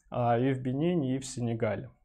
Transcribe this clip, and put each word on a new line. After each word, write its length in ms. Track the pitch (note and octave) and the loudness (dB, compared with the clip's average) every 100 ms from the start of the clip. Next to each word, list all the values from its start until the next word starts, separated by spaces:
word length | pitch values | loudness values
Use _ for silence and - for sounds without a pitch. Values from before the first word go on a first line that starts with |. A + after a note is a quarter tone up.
| _ | _
а, 280 | B2 A#2+ A#2 | 0 2 4
и 140 | C3 | 2
в 80 | C3 | 0
Бенине, 560 | B2+ C3 E3+ F3+ C3 C3 | -2 0 0 2 0 -2
и 20 | |
в 60 | |
Сенегале. 640 | - - A#2 A2+ A2+ G2+ B2+ - | -4 -4 -2 0 0 -2 -6 -16